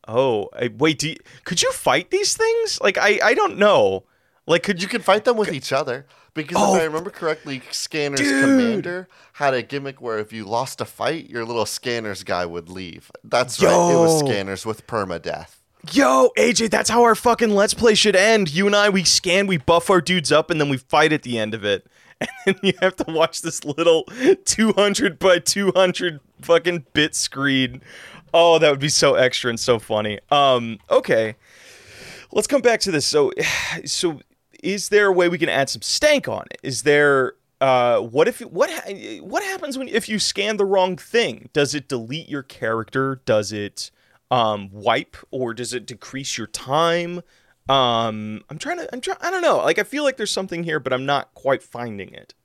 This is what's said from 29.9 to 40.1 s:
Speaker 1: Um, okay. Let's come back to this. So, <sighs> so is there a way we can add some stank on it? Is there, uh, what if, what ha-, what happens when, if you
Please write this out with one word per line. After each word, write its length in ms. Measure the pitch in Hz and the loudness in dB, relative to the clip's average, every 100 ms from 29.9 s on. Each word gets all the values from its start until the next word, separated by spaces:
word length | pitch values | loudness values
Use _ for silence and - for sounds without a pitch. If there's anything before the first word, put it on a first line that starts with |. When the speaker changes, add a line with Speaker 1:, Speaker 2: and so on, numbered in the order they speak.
| 107 107 101 _ | -2 -2 -8 _
Speaker 1:
Um, 480 | 143 139 127 117 110 _ | 2 4 2 -2 -12 _
okay. 460 | 262 - 117 110 110 _ - - - - - - - - | 0 2 0 0 -6 _ -20 -20 -20 -20 -20 -20 -20 -4
Let's 160 | - - | -4 0
come 140 | 285 | 2
back 180 | 240 220 | 2 0
to 100 | 196 | 0
this. 140 | 156 - | -2 0
So, 260 | 147 139 - - - | 2 2 0 -4 -4
<sighs> 260 | - 170 147 | -6 -8 -8
so 340 | - 175 147 _ _ _ _ | -4 -4 -4 _ _ _ _
is 260 | - 196 - | -6 -6 0
there 180 | 208 202 | 2 4
a 60 | |
way 160 | 180 175 | 4 2
we 80 | 175 | 2
can 100 | 156 | 0
add 220 | 104 139 | 0 -2
some 140 | 113 | -4
stank 440 | - - 302 294 - | -6 0 2 2 0
on 180 | 104 - | -8 -10
it? 80 | - | -10
Is 180 | - 117 | -8 -2
there, 520 | 147 147 147 139 127 - _ _ | 2 4 6 4 0 -4 _ _
uh, 380 | 135 127 120 113 | 2 4 4 2
what 280 | 113 123 185 | 0 2 2
if, 120 | - | 0
what 280 | 233 175 302 | -10 -2 -2
ha-, 480 | 320 - 202 104 92 | -2 -12 -14 -12 -14
what 220 | 185 302 | -8 -6
happens 340 | 392 381 302 262 | -6 -8 -8 -8
when, 100 | 262 | -4
if 220 | 226 | -4
you 80 | - | -2